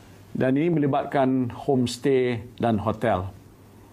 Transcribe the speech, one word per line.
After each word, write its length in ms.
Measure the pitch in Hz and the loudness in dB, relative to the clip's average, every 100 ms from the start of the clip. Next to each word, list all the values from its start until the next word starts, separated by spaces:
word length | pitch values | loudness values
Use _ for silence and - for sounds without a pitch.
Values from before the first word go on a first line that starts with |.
| - - - - | -20 -20 -12 -2
Dan 260 | 131 135 | 0 2
ini 80 | 170 160 | 2 2
melibatkan 720 | 147 139 - 147 131 131 123 | 2 0 0 0 2 2 -2
homestay 920 | - - 135 120 - 147 131 123 117 - - | -4 -2 0 0 -2 0 2 2 -2 -8 -4
dan 160 | 117 110 | 0 0
hotel. 560 | 101 107 117 92 95 - - - - - - | 0 0 0 0 -2 -12 -20 -20 -20 -20 -20